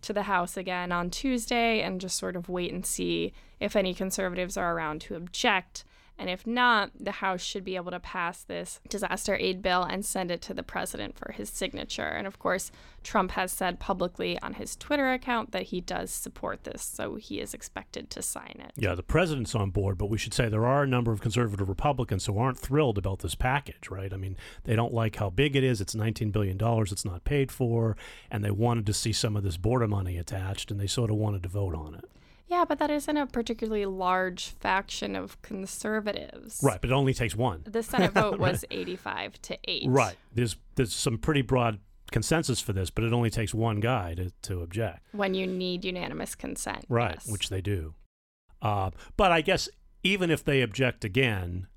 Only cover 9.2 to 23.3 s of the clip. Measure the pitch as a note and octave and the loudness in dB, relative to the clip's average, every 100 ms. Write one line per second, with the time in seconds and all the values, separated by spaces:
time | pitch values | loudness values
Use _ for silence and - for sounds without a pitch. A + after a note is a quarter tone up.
9.2 | - G3 F#3+ F#3 F#3+ F3+ F3+ F#3+ G3+ G3+ | 0 2 2 2 4 4 2 -2 -2 -2
10.2 | F#3 F3 - F#3 F3+ - F3+ - - - | -2 -4 -4 -8 -6 -4 -6 -6 -8 -8
11.2 | - - G#3 - F#3+ F#3 - - D#2 D#2+ | -12 -10 -10 -4 -4 -4 -8 -6 -4 -4
12.2 | G3 - F#3 F#3 - - - - - A3 | -6 -4 -2 0 -2 -12 -20 -16 -2 0
13.2 | F#3 - F#3 - F#3 F3+ - F#3+ F3+ F3 | 2 0 -2 0 -2 -2 -2 -2 -2 -2
14.2 | F3+ F3 - - - - - D4 C4+ B3+ | -4 -2 -6 -8 -10 -10 -2 0 2 0
15.2 | B3+ A#3+ A3 F#3+ F#3+ F3+ F3+ F3+ F3+ - | 0 -2 -2 -6 -4 -6 -4 -6 -4 -8
16.2 | - - - - - - - - - - | -10 -8 -8 -6 -8 -10 -10 -6 -6 -6
17.2 | - G2 - - - - F#2+ - - - | -8 -8 -6 -10 -10 -12 -10 -12 -10 -8
18.2 | - - - - - - G2 F2+ - D#3 | -6 -6 -10 -16 -14 -4 -2 -2 0 2
19.2 | F3+ D3 A2 A#2 G2 F#2 G2 F#2 G#2 A2 | 2 0 -2 0 0 0 0 0 0 -2
20.2 | - - A#2+ G#2+ A#2 C#3 C#3 B2 A#2 G#2+ | -2 0 2 4 4 4 4 2 2 2
21.2 | A#2 G#2+ A#2+ G2+ F#2+ F#2+ D3 C3+ A#2 G2 | 0 2 2 2 0 2 2 2 0 0
22.2 | - G2+ B2+ B2 - C#3 D3 G2 F#2 F#2+ | 0 2 2 0 2 4 4 4 0 -2
23.2 | - | -4